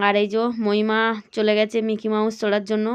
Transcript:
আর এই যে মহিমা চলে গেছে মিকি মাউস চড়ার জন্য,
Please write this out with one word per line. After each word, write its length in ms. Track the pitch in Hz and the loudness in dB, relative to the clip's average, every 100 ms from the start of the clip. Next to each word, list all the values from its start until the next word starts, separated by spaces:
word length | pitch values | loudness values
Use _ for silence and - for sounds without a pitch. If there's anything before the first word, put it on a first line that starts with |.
| 202 | 2
আর 80 | 208 | 2
এই 120 | 208 | 0
যে 140 | 220 233 226 | 0 -2 -2
মহিমা 400 | 208 208 214 220 226 220 - | 0 0 2 0 0 -2 -8
চলে 220 | - 214 214 | -2 2 2
গেছে 220 | 220 226 | 0 0
মিকি 280 | 220 214 220 | -2 -4 -2
মাউস 240 | 214 220 220 | 0 0 0
চড়ার 240 | 214 208 | 0 0
জন্য, 240 | 202 214 214 | 0 -2 -2